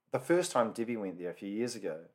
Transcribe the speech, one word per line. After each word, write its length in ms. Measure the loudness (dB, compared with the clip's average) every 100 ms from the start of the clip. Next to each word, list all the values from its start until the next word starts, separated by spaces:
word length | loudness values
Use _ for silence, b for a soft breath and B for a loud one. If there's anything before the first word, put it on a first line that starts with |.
| -4
the 60 | -4
first 340 | 4 4 4
time 200 | 2 2
Debbie 240 | 0 -2 -2
went 220 | -4 -4
there 120 | -6
a 40 |
few 140 | -6 -4
years 260 | -2 -2
ago, 240 | -2 -6 -6 -10